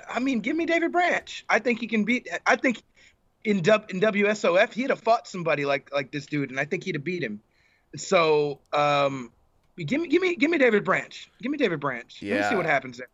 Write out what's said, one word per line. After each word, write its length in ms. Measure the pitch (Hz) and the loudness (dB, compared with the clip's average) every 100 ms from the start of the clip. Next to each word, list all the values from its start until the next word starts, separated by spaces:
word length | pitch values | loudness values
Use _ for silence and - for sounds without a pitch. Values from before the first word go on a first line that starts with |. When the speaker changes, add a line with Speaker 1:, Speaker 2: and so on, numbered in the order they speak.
| - | -6
Speaker 1:
I 120 | 202 | -4
mean, 220 | 269 240 | -2 -2
give 140 | 202 311 | -2 -2
me 120 | 330 | 0
David 240 | 330 330 | 0 0
Branch. 520 | 349 349 247 - - - | 0 0 0 -4 -14 -2
I 80 | - | 0
think 220 | 240 226 | 0 -4
he 80 | 226 | -2
can 160 | 226 | -2
beat. 240 | 202 247 - 170 - | 0 -2 -4 -2 0
I 100 | 254 | 2
think 280 | 269 220 - _ - _ _ _ 220 | 2 -2 -10 _ -20 _ _ _ -2
in 160 | 202 | 2
dub-, 220 | 170 214 220 | 4 2 2
in 100 | 190 | 0
W 280 | 214 208 202 | 0 2 0
S 160 | 208 196 | 2 2
O 100 | 175 | 4
F, 160 | 233 | 2
he'd 160 | 214 262 | 0 -2
have 80 | 220 | -2
fought 260 | 233 233 - | 2 0 0
somebody 380 | 190 165 147 143 | -6 -2 0 0
like, 240 | 139 - | -2 -2
like 180 | 143 131 | -6 -4
this 140 | 147 - | -10 -6
dude, 240 | 147 135 | -4 -4
and 80 | 131 | -4
I 60 | 147 | -4
think 180 | 180 | -4
he'd 100 | 190 156 | -6 -6
have 80 | 139 | -6
beat 180 | 180 | -6
him. 160 | 123 104 - _ _ _ _ 143 | -6 -8 -16 _ _ _ _ -14
So, 640 | - 185 160 151 147 139 _ | 2 4 4 4 2 -4 _
um, 580 | 147 147 143 139 135 117 _ _ _ _ - | 2 2 4 2 -2 -10 _ _ _ _ -12
give 240 | 151 285 | -4 -2
me, 60 | 339 | 2
give 140 | 339 | 2
me, 140 | 370 339 | 2 0
give 140 | 294 | 0
me 80 | 339 | 4
David 260 | 247 208 | 4 4
Branch. 460 | 160 156 - - - _ | 2 -2 -2 -16 -20 _
Give 100 | 233 | -8
me 60 | 294 | 0
David 200 | 226 156 | 0 0
Branch. 240 | 143 120 - - | -4 -6 -10 -12
Let 80 | 101 | -4
me 60 | 101 | 0
see 60 | 101 | 0
Speaker 2:
Yeah. 60 | 185 | 0
Speaker 1:
what 100 | 160 | 2
happens 320 | 139 127 120 | 0 -2 -12
there. 100 | 127 | -16